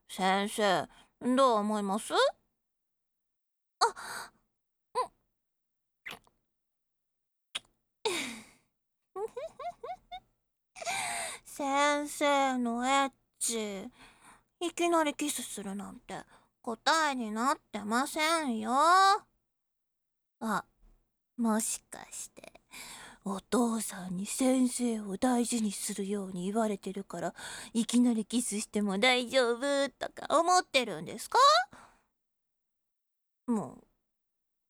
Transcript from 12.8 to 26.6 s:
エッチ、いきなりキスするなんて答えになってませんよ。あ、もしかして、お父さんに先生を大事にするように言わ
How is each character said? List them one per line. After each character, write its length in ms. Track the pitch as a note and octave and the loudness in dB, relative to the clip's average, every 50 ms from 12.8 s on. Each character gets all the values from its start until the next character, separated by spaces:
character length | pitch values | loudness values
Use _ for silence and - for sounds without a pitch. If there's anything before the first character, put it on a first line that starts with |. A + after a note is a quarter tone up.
| B3 C4 | 0 2
エ 160 | C#4 C#4 C#4 | 2 2 2
ッ 60 | C4 - _ _ _ _ - | 0 -2 _ _ _ _ -6
チ、 540 | - - A#3 A3+ G#3+ G#3 G3 F#3+ - B3 - - - - - _ - - - _ _ _ _ - | -4 -4 -2 -4 -4 -6 -8 -10 -12 -14 -16 -20 -20 -20 -20 _ -20 -20 -20 _ _ _ _ -6
い 120 | F4+ E4+ | -6 -4
き 160 | - - E4+ E4+ | -2 0 2 2
な 160 | E4+ D#4+ D#4 | 4 2 2
り 100 | D4 C#4 | 0 -2
キ 160 | - D4+ D4 | -2 -4 -4
ス 120 | - - | -4 -6
す 200 | A#3+ - - G#3 | -8 -10 -10 -10
る 120 | F#3+ G3 G3 | -8 -8 -8
な 160 | G3+ F#3+ F#3+ | -10 -10 -12
ん 80 | - - | -16 -18
て 240 | - - F3+ D#3 - _ - - _ _ _ _ | -16 -14 -14 -14 -14 _ -20 -20 _ _ _ _
答 500 | - A#3+ A3+ - - C4 D#4 D#4+ D#4 D4 | -10 -8 -8 -2 2 2 4 4 4 2
え 40 | C#4 | 0
に 160 | B3+ A#3 G#3+ | -2 -4 -4
な 240 | G#3 A3 A#3+ C4+ D#4 | -4 0 0 0 0
っ 40 | - _ _ | -2 _ _
て 100 | - G#3 | -10 -8
ま 240 | G#3 G#3 A3+ B3 C#4 | -4 -2 0 0 0
せ 380 | - - D#4+ D4+ D#4 E4+ D#4+ D#4 | 0 -2 0 2 2 2 2 0
ん 140 | C4 A3+ A3 | 0 -2 -2
よ。 140 | G#3+ A3+ B3 C4+ D4+ E4 F4+ F#4+ F#4+ G4 G4+ G#4+ - _ _ _ _ _ _ _ _ _ _ _ _ _ _ _ _ _ _ _ _ _ _ - | -2 0 2 4 6 6 6 8 6 6 4 2 -2 _ _ _ _ _ _ _ _ _ _ _ _ _ _ _ _ _ _ _ _ _ _ -10
あ、 240 | A3+ A3 G#3 - - _ _ _ _ _ _ _ _ _ _ _ _ _ _ | -6 -4 -4 -4 -4 _ _ _ _ _ _ _ _ _ _ _ _ _ _
も 240 | - A#3 A3+ G#3+ A3+ | -2 0 2 2 2
し 200 | - - - - _ | 0 -2 -4 -6 _
か 200 | _ - - - - | _ -18 -18 -16 -16
し 200 | - - - - | -14 -14 -14 -16
て、 280 | _ - - - - - _ _ - - - - - - - - - - - | _ -20 -20 -20 -20 -20 _ _ -20 -18 -16 -16 -16 -18 -18 -20 -18 -12 -8
お 160 | F#3+ G3 F#3+ | -8 -8 -8
父 400 | - _ - B3+ A#3+ A#3 A3+ A3+ | -4 _ 0 2 2 2 0 -2
さ 260 | G#3 - G3 F#3+ F3+ | -4 -6 -10 -10 -8
ん 100 | F#3 F3+ | -8 -6
に 100 | F3+ G3+ | -6 -6
先 420 | - - - C4+ B3+ C4 C4 B3+ B3 | -6 -2 0 2 4 4 4 2 2
生 320 | - - B3 A#3+ A3+ G#3+ | 0 0 -2 -2 -2 -2
を 160 | G#3 G3 F#3 | -4 -6 -4
大 280 | - - B3+ B3 A#3+ A#3+ | 0 0 2 2 2 2
事 180 | - B3 A#3 | 0 0 0
に 100 | A3 G#3 | 0 -2
す 220 | G3 - - - G3+ | -2 -4 -6 -6 -6
る 140 | - G3 F#3+ | -4 -4 -4
よ 180 | G#3 G3+ F#3+ | -4 -4 -6
う 60 | F#3+ | -6
に 120 | F3+ F3 F3 | -6 -6 -4
言 80 | G3 G3+ | -2 0
わ 140 | A3+ | 0